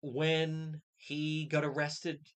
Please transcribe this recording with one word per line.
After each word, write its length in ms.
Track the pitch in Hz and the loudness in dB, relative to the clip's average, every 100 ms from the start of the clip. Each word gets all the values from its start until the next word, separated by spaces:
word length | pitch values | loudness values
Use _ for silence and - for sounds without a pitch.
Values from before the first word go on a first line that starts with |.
when 760 | 147 127 160 160 160 156 160 151 _ _ | -4 2 4 4 2 0 -4 -8 _ _
he 480 | - 147 151 156 151 | -8 -2 0 -2 2
got 180 | 156 | 2
arrested 560 | 147 139 147 151 175 151 156 | 2 0 -2 -2 -4 -6 -10